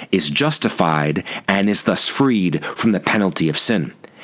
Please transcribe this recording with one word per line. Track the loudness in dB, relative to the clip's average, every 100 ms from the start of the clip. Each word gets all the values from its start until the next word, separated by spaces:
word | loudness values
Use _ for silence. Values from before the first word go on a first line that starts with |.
| -2
is | 0 0
justified, | 0 0 0 -2 0 2 2 0 -2 -6 -10 -2
and | 0 2
is | 2
thus | 0 0 0
freed | 2 2 2 0 -2
from | -6 -2 0
the | 0
penalty | 0 0 0 0 0
of | 0
sin. | 0 0 -2 -8 -20 -20